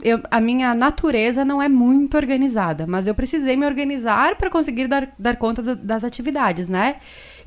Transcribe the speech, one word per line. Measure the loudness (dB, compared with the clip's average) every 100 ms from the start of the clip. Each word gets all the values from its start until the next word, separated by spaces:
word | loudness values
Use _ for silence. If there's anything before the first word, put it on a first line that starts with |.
eu, | 0 0 0
a | 0
minha | 2 2 0
natureza | 2 0 2 0 2 2 0
não | 0 2
é | 4
muito | 4 6 4 4 0
organizada, | 0 0 2 0 -2 -2 -2
mas | -2 -2
eu | -2
precisei | -2 -2 0 0
me | 0
organizar | 0 -4 -4 0 2 2 0
pra | 0
conseguir | 0 0 -2 0
dar, | 0 -2 -4
dar | -4 0
conta | -2 -2
da, | -4
das | -4 -4 -4
atividades, | -4 -6 -4 0 0 -2 -2
né? | 0 0 -2 -12 -20 -20 -10